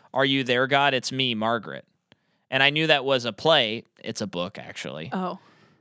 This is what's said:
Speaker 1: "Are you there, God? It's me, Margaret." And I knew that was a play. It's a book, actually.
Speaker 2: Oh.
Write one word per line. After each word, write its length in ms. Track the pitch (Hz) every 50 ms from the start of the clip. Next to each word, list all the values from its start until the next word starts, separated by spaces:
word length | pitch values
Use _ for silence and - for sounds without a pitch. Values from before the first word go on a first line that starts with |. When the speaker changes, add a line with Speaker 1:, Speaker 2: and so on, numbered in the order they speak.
| _ _ -
Speaker 1:
"Are 120 | 127 139
you 180 | 139 135 135 131
there, 220 | 120 123 123 135 131
God? 260 | 143 139 143 143 135
It's 180 | 127 117 -
me, 240 | 139 131 135 127 117
Margaret." 500 | 107 107 113 117 117 92 78 69 67 - _ _ _ _ _ - _ _ _ _ _ _ _
And 120 | 127 131 135
I 60 | 143
knew 180 | 143 156 160 156
that 160 | 151 143 131
was 200 | 135 135 131 120
a 80 | 120 107
play. 500 | - - 156 165 147 123 107 110 113 - _ _ _
It's 200 | - - 113 -
a 60 | 110 98
book, 300 | - 87 87 90 - -
actually. 520 | - - - - - 73 65 76 80 104
Speaker 2:
Oh. 280 | - 190 185 180 180 196 _ _ _ _ _ _ _ _